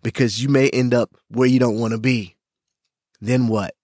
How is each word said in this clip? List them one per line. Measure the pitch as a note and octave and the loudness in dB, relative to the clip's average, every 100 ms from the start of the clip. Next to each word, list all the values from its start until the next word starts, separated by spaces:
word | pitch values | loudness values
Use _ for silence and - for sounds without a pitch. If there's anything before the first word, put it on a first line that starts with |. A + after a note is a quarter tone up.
because | A#2 - B2 G#2 | -8 -2 -2 -2
you | C3 | 0
may | C#3 C#3 | 2 2
end | - B2+ | 2 0
up | A#2+ A2+ _ _ | 0 0 _ _
where | A#2 B2+ | 0 2
you | B2+ | 4
don't | B2 A2 | 2 0
wanna | A2+ A2+ | -4 -2
be. | A#2+ B2 F#2+ _ _ _ _ _ _ _ _ _ | -2 -2 -4 _ _ _ _ _ _ _ _ _
Then | G#2 B2+ B2 | -4 0 0
what? | A2 F#2+ - | -2 -4 -10